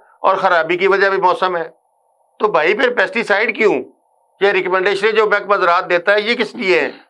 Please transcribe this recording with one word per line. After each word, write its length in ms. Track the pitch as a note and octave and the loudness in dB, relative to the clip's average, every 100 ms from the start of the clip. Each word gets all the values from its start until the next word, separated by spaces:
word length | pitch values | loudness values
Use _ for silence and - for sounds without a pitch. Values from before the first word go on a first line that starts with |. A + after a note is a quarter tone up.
| _ _ | _ _
और 140 | - F#3+ | 0 0
खराबी 400 | F#3 E3+ D#3+ F3 | 2 0 0 0
की 100 | F#3 | 2
वजह 220 | F#3+ G3 | 2 2
भी 80 | F#3+ | 2
मौसम 400 | F3+ F3 F#3 F3 | 0 0 -2 -4
है। 160 | - - _ _ _ _ _ _ | -8 -12 _ _ _ _ _ _
तो 80 | G#3+ | 0
भाई, 260 | D#3+ D#3+ | 2 2
फिर 200 | G#3+ B3+ | 0 0
pesticide 640 | - F#3 A#3 G#3 G3+ A#3 G#3 | 0 -2 -2 -2 0 -2 0
क्यों? 260 | G#3+ C#3+ - _ _ _ _ _ | 0 0 -6 _ _ _ _ _
ये 80 | G3 | 0
रिकमेंडेशन 600 | F#3+ F3 F#3 F#3+ G3 G#3+ | 0 0 0 0 0 0
जो 160 | G#3+ G#3+ | 0 0
महकमा 300 | G3+ F#3+ G3+ | 0 0 0
ज़राअत 260 | F3+ F3 | 2 0
देता 280 | F3 F3 F#3 | 0 -2 2
है, 100 | G#3 | 0
ये 140 | G#3 A#3+ | 0 -4
किस 200 | A3 - | -4 -4
लिए 260 | F#3+ E3 | 0 0
है? 100 | C3+ - _ | 0 -8 _